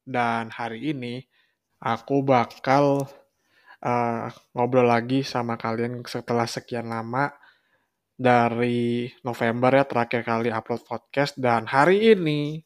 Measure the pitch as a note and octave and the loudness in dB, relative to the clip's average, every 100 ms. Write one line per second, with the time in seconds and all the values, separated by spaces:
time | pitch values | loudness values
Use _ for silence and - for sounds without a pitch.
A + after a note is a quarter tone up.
0 | - B2+ A#2 A#2 A2+ - A#2 A2+ C#3 C#3+ | -6 -2 0 -2 -4 -8 -10 -6 -6 -6
1 | B2 B2 - _ _ _ _ _ B2 A#2 | -6 -10 -12 _ _ _ _ _ -4 -4
2 | - C#3 C3+ B2+ A2+ - - C3 C#3+ C#3 | -2 -2 2 2 2 -6 2 4 4 2
3 | C#3 - _ _ _ _ _ - - A#2+ | -4 -10 _ _ _ _ _ -10 -4 -2
4 | A#2 A2+ A#2 - _ B2 B2 B2+ B2 A#2 | -2 -4 -8 -14 _ -4 2 4 4 4
5 | A#2+ C3+ C3+ B2+ A#2 A2+ A2+ A2+ A#2 B2 | 2 -2 -2 -4 -4 -4 -4 -4 -6 -8
6 | A#2+ B2 - A#2+ A#2 - - A#2+ A2+ A2+ | -10 -10 -2 0 0 -4 -8 -8 -6 -8
7 | A2+ B2 C#3+ - _ _ _ _ _ _ | -4 -2 -2 -4 _ _ _ _ _ _
8 | _ _ B2+ B2 A#2 A#2 A#2+ A#2+ A#2+ A#2+ | _ _ 4 4 4 0 -2 0 -2 -2
9 | A#2+ - B2+ A#2 A#2+ A#2 B2+ C3+ C#3 B2 | -6 -8 -10 -2 -2 2 4 4 2 -2
10 | A#2 A#2+ A2+ A#2 A#2 A2+ - A#2 _ A#2 | -2 -2 -2 -2 -2 -4 -6 -8 _ -12
11 | _ - C#3 - B2+ A#2 A2 C3+ D3+ G3 | _ -2 -2 0 0 0 0 2 4 6
12 | A3+ G#3+ D#3+ D3+ D3 D#3 | 6 4 4 -2 -4 -8